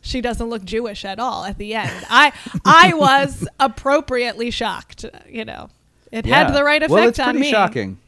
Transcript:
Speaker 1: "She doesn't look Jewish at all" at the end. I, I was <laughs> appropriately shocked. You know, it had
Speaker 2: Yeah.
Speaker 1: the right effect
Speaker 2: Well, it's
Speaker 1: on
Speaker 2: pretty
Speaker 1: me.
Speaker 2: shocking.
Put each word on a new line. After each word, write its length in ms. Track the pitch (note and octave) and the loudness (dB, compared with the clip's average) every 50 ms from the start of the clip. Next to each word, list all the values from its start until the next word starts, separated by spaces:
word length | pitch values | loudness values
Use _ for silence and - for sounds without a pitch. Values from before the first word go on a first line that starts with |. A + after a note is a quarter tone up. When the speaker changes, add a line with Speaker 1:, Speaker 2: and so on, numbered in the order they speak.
Speaker 1:
"She 180 | _ - - B3+ | _ -6 -8 -4
doesn't 300 | A#3 A#3+ A3+ A#3 A#3 A#3 | -4 -4 -4 -4 -6 -8
look 160 | A#3 A3 F#3+ | -8 -10 -10
Jewish 400 | F3 G3+ A3 A#3+ A3+ G3+ - - | -6 -6 -6 -6 -6 -10 -10 -12
at 140 | G3 G3 G#3 | -12 -8 -6
all" 260 | A#3+ B3+ G#3+ - E3+ | -6 -6 -6 -6 -8
at 120 | G3 G3 | -10 -10
the 160 | - G3+ G#3 G#3+ | -10 -10 -8 -6
end. 300 | A3 G3+ - - F3+ - - | -6 -6 -6 -8 -10 -6 2
I, 240 | G#3+ B3+ D4 C#4+ - - - - - G3 - | 4 6 6 6 4 -4 -18 -10 -10 -2 4
I 280 | B3+ D4+ E4 F4 F#4 E4+ | 6 8 8 8 6 6
was 540 | D#4 C#4+ C4+ C4+ C#4 C#4 C#4 C4+ - - - _ | 4 4 4 4 4 2 0 -4 -10 -12 -12 _
<laughs> 60 | _ | _
appropriately 880 | C4+ C4+ - - - C4+ C#4+ D#4 D#4 - B3+ B3 B3 A#3+ - - A#3 A#3+ | -2 -2 -2 -4 -2 0 0 0 0 -2 -4 -4 -4 -4 -4 -6 -8 -8
shocked. 540 | A3 - A#3 G#3+ F3+ - - _ - - - - - - - - | -6 -6 -6 -6 -6 -10 -14 _ -20 -18 -18 -18 -18 -20 -20 -16
You 160 | - A3+ A3 | -14 -14 -12
know, 240 | - - - - - _ _ _ _ _ _ _ _ | -12 -14 -16 -18 -20 _ _ _ _ _ _ _ _
it 140 | - A3+ A3 | -10 -8 -2
had 220 | A3 C4 C#4+ D#4 - | 2 2 4 4 4
Speaker 2:
Yeah. 20 | - | 2
Speaker 1:
the 100 | C#4+ C#4+ | 0 2
right 160 | D4 D4 D4+ D4+ | 2 2 0 2
effect 80 | D#4 | 2
Speaker 2:
Well, 160 | D3 G3+ A3+ | 4 4 4
it's 120 | A#3 A#3 - | 4 2 0
Speaker 1:
on 80 | C4 | -2
Speaker 2:
pretty 120 | B3 B3 C#4 | -2 0 0
Speaker 1:
me. 120 | C#4 D4 | 0 0
Speaker 2:
shocking. 460 | B3+ G#3+ G3 D#3+ - C3 G#2 F#2+ F#2 - _ | 2 0 0 0 -2 -6 -6 -6 -10 -14 _